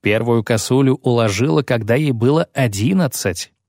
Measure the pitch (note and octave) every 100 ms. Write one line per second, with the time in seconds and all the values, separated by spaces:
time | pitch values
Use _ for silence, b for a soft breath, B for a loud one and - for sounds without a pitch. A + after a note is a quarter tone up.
0 | G#2 G#2+ A#2+ A#2 G#2+ A2 - B2+ C3+ B2+
1 | C3 A#2+ A2+ G2 C#3 D#3 C3 A#2 G#2+ B2
2 | D3+ A#2 B2 D#3 E3+ - B2 G2 A#2+ F#3+
3 | D3 - G2+ E2+ - _